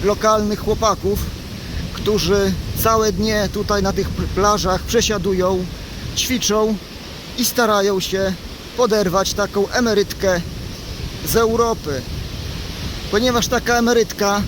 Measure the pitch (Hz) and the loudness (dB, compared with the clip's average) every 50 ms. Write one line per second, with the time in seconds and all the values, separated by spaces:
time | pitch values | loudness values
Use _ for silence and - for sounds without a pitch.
0 | 180 202 208 - 214 214 220 214 208 208 214 - - 202 220 - 220 214 190 - | 2 0 2 2 4 4 4 4 2 0 -2 -2 0 -2 0 2 2 2 2 2
1 | - 196 202 - - - - - - - - - - - - - - - - - | 0 0 0 0 -2 -4 -6 -8 -10 -10 -10 -10 -8 -6 -6 -6 -6 -6 -6 -2
2 | - 202 214 185 151 175 202 202 196 196 180 - - - - - - 226 220 220 | 0 2 2 2 2 2 2 2 2 2 0 -2 -4 -4 -4 0 2 4 4 4
3 | 220 214 180 180 214 220 214 214 196 - - 208 202 - 208 202 190 196 - 202 | 4 2 2 0 0 2 2 2 0 0 -2 -2 0 0 0 2 2 0 0 0
4 | 185 - - - - - - 180 202 208 208 180 156 180 185 175 - - 220 240 | -2 -2 -2 -4 -4 -2 0 2 4 4 4 4 2 0 0 0 -2 0 2 2
5 | - - 214 196 165 202 190 180 180 185 190 185 180 170 - - - - - - | 2 2 0 0 0 0 2 2 2 2 2 0 -2 -6 -8 -10 -12 -12 -10 -10
6 | - - - - - - 254 202 - - 208 214 214 226 214 180 - - - - | -8 -6 -4 -4 -2 -2 -2 0 0 2 2 2 2 2 0 -2 -4 -10 -14 -14
7 | - - - - - - - 247 233 - - 247 233 214 208 202 196 202 196 185 | -14 -14 -14 -14 -14 -10 -4 -2 -2 0 2 2 4 4 4 4 4 2 2 0
8 | - - 190 190 190 190 180 - - - - - - - - 233 247 214 220 214 | -2 -2 0 0 0 0 -2 -4 -8 -12 -12 -12 -14 -8 0 0 2 4 4 2
9 | 202 180 170 190 190 - - 208 202 190 - 202 190 180 - 240 240 226 208 208 | 2 2 2 2 2 2 0 -2 -2 0 0 0 0 0 0 0 2 4 4 2
10 | 196 - - - 190 190 180 170 170 - - - - - - - - - - - | 2 0 -2 0 0 2 2 2 0 -4 -8 -10 -10 -10 -10 -10 -10 -10 -8 -8
11 | - - - - - 147 143 226 233 226 226 226 233 233 220 - - 156 139 127 | -8 -8 -8 -6 -4 0 2 4 4 4 4 2 2 2 0 -2 -4 -4 -4 -4
12 | - - - - - - - - - - - - - - - - - - - - | -4 -6 -8 -8 -8 -8 -8 -8 -8 -8 -8 -8 -8 -8 -8 -8 -8 -8 -6 -8
13 | - - 196 214 247 254 240 240 - - 247 226 - 240 240 240 233 233 247 233 | -4 -2 0 2 2 2 2 2 2 2 0 0 2 2 2 4 4 4 4 4
14 | 220 - - - 208 202 202 202 190 | 2 2 0 0 0 2 2 0 0